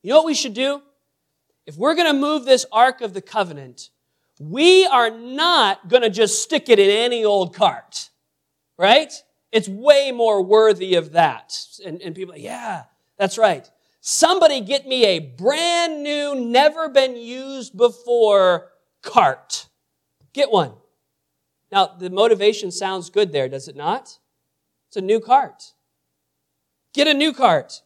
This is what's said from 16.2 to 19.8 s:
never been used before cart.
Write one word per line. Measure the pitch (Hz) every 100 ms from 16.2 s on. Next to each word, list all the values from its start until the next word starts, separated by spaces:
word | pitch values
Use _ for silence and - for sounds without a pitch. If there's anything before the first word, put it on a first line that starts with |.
| 285
never | 277 233 240 302 320 320
been | 269 262 240
used | 233 254 269 269 226 190
before | 240 233 240 240 214 202 185 175 - _ _ _
cart. | - 247 156 131 _ - - _